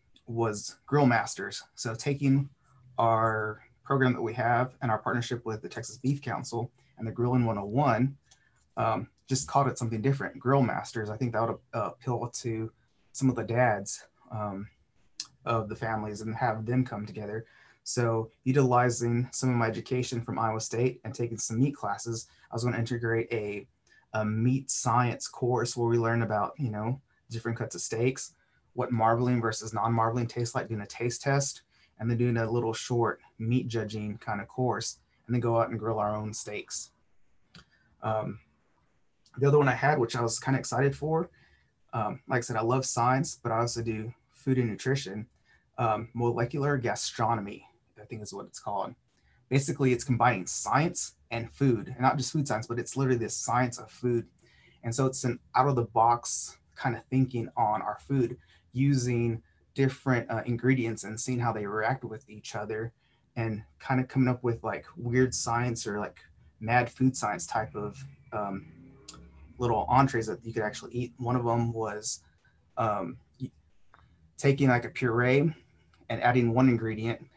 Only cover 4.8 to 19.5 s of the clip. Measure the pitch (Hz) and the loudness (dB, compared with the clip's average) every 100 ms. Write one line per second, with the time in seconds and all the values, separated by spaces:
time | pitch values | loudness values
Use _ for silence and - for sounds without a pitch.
4.8 | 120 110 - 120 113 120 110 107 - - | -2 0 0 -2 -2 -6 -6 -6 -8 -10
5.8 | - - 131 139 120 101 - 117 120 _ | -12 -4 -2 -2 -4 -6 -4 -6 -6 _
6.8 | _ - 113 117 120 127 113 104 101 120 | _ -10 -8 0 2 4 2 0 -2 2
7.8 | 143 110 135 - _ - _ _ _ - | 4 4 2 -2 _ -20 _ _ _ -2
8.8 | 113 113 - _ - 131 - 143 135 - | 0 0 -4 _ -4 -4 2 2 2 0
9.8 | 117 110 131 135 95 - 123 139 120 95 | -4 0 0 0 -4 -4 2 4 4 0
10.8 | - 117 107 107 123 107 117 - - 117 | -6 -6 -6 -2 -2 0 -2 -4 -6 -6
11.8 | 101 - 131 117 117 - 120 110 110 _ | -6 -6 -4 -4 -4 -6 -6 -4 -6 _
12.8 | _ _ _ - 131 113 107 117 123 101 | _ _ _ 0 2 2 0 4 4 2
13.8 | 101 - - _ - 107 104 98 110 _ | -4 -10 -14 _ -10 -6 -6 -6 -12 _
14.8 | _ _ _ - - _ - 117 104 110 | _ _ _ -14 -14 _ -2 -2 -2 -6
15.8 | 113 110 107 101 110 113 123 113 110 127 | -4 -4 -4 -6 -8 -2 -2 -2 0 0
16.8 | 123 107 104 - 208 220 220 - - _ | 0 -4 -8 -8 -6 -8 -10 -20 -20 _
17.8 | - - 117 113 113 _ 131 139 127 123 | -6 0 0 0 -4 _ 0 4 6 6
18.8 | 123 117 117 120 123 - 131 | 4 2 0 0 -2 -2 0